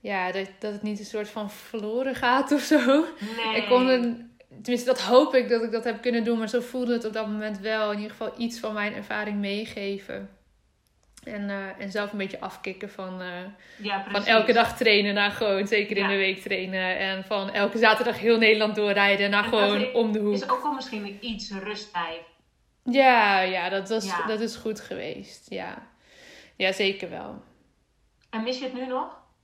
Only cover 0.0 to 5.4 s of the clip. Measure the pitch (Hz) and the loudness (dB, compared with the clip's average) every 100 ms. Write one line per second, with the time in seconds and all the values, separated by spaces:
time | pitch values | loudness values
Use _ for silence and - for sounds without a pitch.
0 | 208 196 185 190 190 - 214 208 214 208 | -4 -2 -2 -4 -6 -8 -8 -6 -6 -6
1 | 208 214 208 - 208 - - 226 208 226 | -6 -6 -6 -8 -10 -10 -10 -8 -4 -2
2 | 262 254 247 262 277 294 - 302 240 277 | -2 0 2 4 4 2 4 4 6 4
3 | 330 - 208 226 226 220 208 247 254 254 | 4 -4 -10 -6 -2 -2 4 4 6 4
4 | 240 233 - _ _ 214 226 247 247 254 | 2 -4 -12 _ _ -14 -4 -2 0 0
5 | 185 247 311 269 | 6 6 8 4